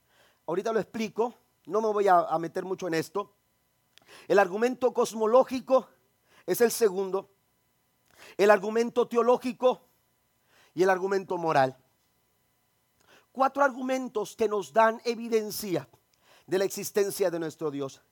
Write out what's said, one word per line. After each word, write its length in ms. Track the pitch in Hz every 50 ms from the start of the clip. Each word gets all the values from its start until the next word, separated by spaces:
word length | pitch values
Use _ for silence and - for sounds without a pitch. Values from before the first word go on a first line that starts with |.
| _ _ _ _ _ _ _ _ _
ahorita 260 | - 165 185 196 226 226
lo 60 | 214
explico, 560 | 180 - - 233 220 196 - 196 226 247 - _ _ _ _ _ _
no 140 | 143 175 214
me 80 | 220 214
voy 180 | 208 208 196
a, 140 | 196 180 175
a 180 | 156 - 160 165
meter 260 | 170 160 - 185 180
mucho 220 | 185 190 185 190
en 80 | 175 160
esto. 400 | 160 156 - - 202 208 - _ _ _ _ _ _ _ _ _ _ _ _ _ _ _ _ - - - -
El 100 | 165 202
argumento 540 | 196 180 180 208 233 254 254 - 254 240 -
cosmológico 960 | 233 240 - 202 226 220 214 233 262 254 - 247 262 - - 262 254 - - _ _ _ _ _ _ _ _ _ _ _
es 140 | - 180 -
el 100 | 240 226
segundo. 600 | - - 226 202 180 190 196 190 180 196 196 - _ _ _ _ _ _ _ _ _ _ _ _ _ _ _ _ _ _ - - -
El 140 | - 190 208
argumento 580 | 208 202 180 214 220 233 233 240 233 240 226 -
teológico 800 | 233 233 226 240 254 240 - 254 208 - 240 254 226 - _ _ _ _ _ _ _ _ _ _ _ _ _ _ _ _ _ _ _
y 80 | 151 185
el 80 | 196
argumento 460 | 190 185 185 196 196 190 190 143 190
moral. 400 | 175 165 160 156 143 135 131 127 - _ _ _ _ _ _ _ _ _ _ _ _ _ _ _ _ _ _ _ _ _ _ _ _ _ _ _ _ _ _ _
Cuatro 320 | 247 262 269 269 277 285
argumentos 720 | 277 233 269 254 262 262 262 254 247 - 214 202 - -
que 120 | - 226 208
nos 240 | 208 208 180 - 143
dan 280 | 220 220 226 226 - -
evidencia 840 | 240 233 220 233 226 226 220 214 214 185 - 214 202 170 151 104 - _ _ _ _ _ _ _ _ _ _ _
de 120 | - 160 190
la 60 | 196
existencia 680 | 190 - 208 196 - - 214 202 196 - - 196 175
de 100 | 165 165
nuestro 300 | 165 156 151 - 160 151
Dios. 320 | 139 139 139 135 - - _ _